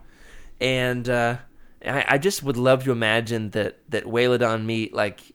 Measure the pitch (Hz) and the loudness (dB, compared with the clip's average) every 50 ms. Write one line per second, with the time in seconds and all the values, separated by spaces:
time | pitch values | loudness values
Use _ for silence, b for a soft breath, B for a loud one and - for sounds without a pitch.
0 | b b b b b b b b b b b b 120 131 131 127 127 127 123 123 | b b b b b b b b b b b b -2 0 0 0 0 -2 -2 -2
1 | 117 127 123 120 117 117 120 123 - - - - - - - - - - 131 135 | -2 -2 0 0 0 0 -2 -4 -10 -16 -20 -20 -20 -20 -20 -12 -8 -4 -2 0
2 | - - 135 143 165 196 196 - 143 135 117 120 123 131 135 127 131 135 123 117 | 2 2 2 2 2 0 -2 -2 -2 -4 -2 2 4 4 4 4 4 0 0 2
3 | 113 107 110 117 117 110 117 110 107 101 - 110 101 - - _ _ - 110 104 | 2 2 2 2 0 0 -4 -4 -4 -4 -2 -2 -4 -4 -6 _ _ -6 -6 -6
4 | - 117 110 120 123 123 123 117 123 113 113 110 110 113 113 113 110 - - 110 | -4 -2 0 2 4 4 4 4 2 2 0 0 -2 -2 -2 -4 -4 -4 -2 -2
5 | 104 101 - - - - | -2 -2 -4 -10 -20 -16